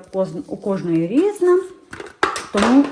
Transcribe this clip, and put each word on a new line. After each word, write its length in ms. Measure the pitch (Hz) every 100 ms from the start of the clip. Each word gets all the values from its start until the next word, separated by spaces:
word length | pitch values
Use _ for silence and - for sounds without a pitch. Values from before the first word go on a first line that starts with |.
| -
коз-, 300 | 190 185 160 -
у 100 | 202
кожної 500 | 208 196 175 165 170
різна, 520 | 254 403 403 359 359 381 - - - - - - - -
тому, 320 | 208 220 269 285